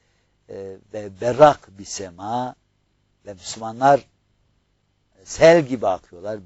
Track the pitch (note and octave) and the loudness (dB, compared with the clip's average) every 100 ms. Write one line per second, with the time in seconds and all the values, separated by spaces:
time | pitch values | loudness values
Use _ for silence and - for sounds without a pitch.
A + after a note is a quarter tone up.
0 | _ _ _ _ - G2 G2 F#2+ _ G#2+ | _ _ _ _ -20 -16 -16 -18 _ -16
1 | G#2 F#2+ A#2 A#2+ D3+ C#3 - F#2+ G2 - | -16 -8 -2 6 6 4 -8 -20 -18 -16
2 | F#2+ F2 G2+ B2 B2+ - _ _ _ _ | -16 -14 -8 -8 -8 -12 _ _ _ _
3 | _ _ G2+ F#2+ - A2 A2 A2+ C#3 C#3 | _ _ -20 -20 -18 -14 -14 0 4 4
4 | - _ _ _ _ _ _ _ _ _ | 0 _ _ _ _ _ _ _ _ _
5 | _ _ - - D#3+ E3+ C3 B2+ G2+ F2+ | _ _ -12 2 6 6 2 -4 -4 -6
6 | _ F2 G2+ G#2+ | _ -18 -14 -14